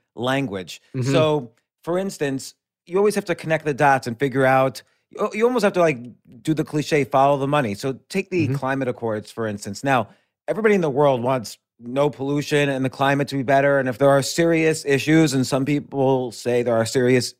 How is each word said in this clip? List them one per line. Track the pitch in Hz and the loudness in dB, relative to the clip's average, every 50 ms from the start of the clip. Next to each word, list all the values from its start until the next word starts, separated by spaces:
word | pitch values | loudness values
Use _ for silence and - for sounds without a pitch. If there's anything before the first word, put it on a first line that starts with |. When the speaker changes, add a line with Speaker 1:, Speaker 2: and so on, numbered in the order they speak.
| _ _ - | _ _ -12
Speaker 1:
language. | 87 120 127 135 139 139 104 98 95 90 76 - - _ _ - | -6 -4 -2 -2 -2 -4 -4 -6 -8 -10 -12 -16 -20 _ _ -6
Speaker 2:
Mm-hmm. | 131 120 135 | -4 -2 0
Speaker 1:
So, | 135 160 156 151 151 147 123 117 _ _ _ _ _ _ - | 2 2 2 2 0 -2 -4 -8 _ _ _ _ _ _ -8
for | 160 175 | -6 -4
instance, | 185 196 196 196 - 151 139 135 131 - - - _ _ _ _ _ _ | -4 -4 -6 -6 -6 -4 -4 -4 -6 -8 -12 -18 _ _ _ _ _ _
you | - 170 | -4 -2
always | 196 208 214 202 | 2 2 2 0
have | 202 196 | 0 -4
to | - 165 | -4 -6
connect | - - 160 160 147 - | -6 -2 -4 -4 -2 -2
the | 156 139 | -4 -2
dots | 117 151 139 139 131 - | 2 2 4 2 2 0
and | 123 113 - | -6 -6 -4
figure | 139 135 117 135 131 | -4 -2 0 2 2
out, | 131 131 131 131 131 - - - _ _ _ _ _ | 4 4 4 2 0 -2 -8 -20 _ _ _ _ _
you, | - - 208 208 - | -8 -6 -6 -4 -2
you | 214 226 | 0 0
almost | 247 254 240 202 | 0 2 2 0
have | 196 | 0
to, | 185 180 | 2 2
like, | 170 165 143 117 123 123 - _ _ - 127 117 | 2 2 0 -2 -8 -16 -18 _ _ -20 -20 -8
do | - 156 156 | -4 -2 -2
the | 160 151 | -2 -2
cliche, | - - 151 139 - 160 147 135 | -4 -4 -4 -2 0 0 0 0
follow | - - 135 135 139 143 | 2 2 4 4 4 4
the | 135 139 | 2 0
money. | 139 147 147 131 104 98 | 0 0 0 0 -2 -4
So | - - 135 131 - _ - | -6 -6 -8 -8 -8 _ -8
take | - 196 190 - | -6 -6 -6 -2
the | 185 175 107 | -2 -2 0
Speaker 2:
Mm-hmm. | 113 - | 0 -2
Speaker 1:
climate | 139 131 131 135 135 131 123 | -2 -2 -4 -2 -2 -2 -4
accords, | 120 - 117 113 107 107 101 - | -4 -4 -4 -4 -4 -6 -8 -10
for | - 113 113 | -8 -6 -6
instance. | 107 101 101 - 101 98 - - | -6 -6 -8 -10 -12 -12 -6 -2
Now, | 139 135 120 110 - _ _ _ _ _ _ - - | 0 0 0 0 -2 _ _ _ _ _ _ -6 -6
everybody | - 214 214 220 202 | -4 0 2 2 2
in | 190 | 2
the | 165 147 | 0 0
world | 120 143 147 143 131 117 117 | 0 2 2 2 2 2 0
wants | 127 135 127 107 - - _ _ _ _ _ 117 | -2 -2 -2 -4 -10 -16 _ _ _ _ _ -14
no | 120 127 139 147 151 | -6 -2 0 0 0
pollution | - - 135 139 147 147 143 - 151 143 147 143 | -2 -4 -4 -4 -2 -2 -2 0 0 0 0 0
and | 135 131 131 | 0 -2 -2
the | 127 | -4
climate | - - 139 139 139 139 143 - | -2 0 0 2 2 0 -2 -2
to | 139 | -4
be | 139 123 | -4 0
better. | 139 135 139 139 143 139 139 | 2 2 4 4 4 2 2
And | 127 131 | 0 -2
if | 120 | -2
there | - 139 139 | 2 4 4
are | 139 139 | 4 4
serious | 131 - - 170 170 165 165 160 160 160 156 156 - | 2 -2 0 0 2 2 2 2 2 2 0 0 -2
issues, | 139 139 131 - 151 156 160 160 143 131 | -2 0 0 2 4 4 4 4 4 2
and | 135 127 | 0 0
some | - 143 131 135 | 0 0 -2 0
people | 147 147 143 - - - 139 131 135 135 127 127 120 | 0 -2 -2 -4 -6 -2 0 2 2 2 0 0 -4
say | - - - 120 123 123 123 | -10 -8 -4 0 0 0 2
there | 123 113 | 2 2
are | 113 113 | 2 0
serious | 110 - 135 123 127 127 123 120 - - _ | 2 0 2 4 4 4 4 2 -2 -10 _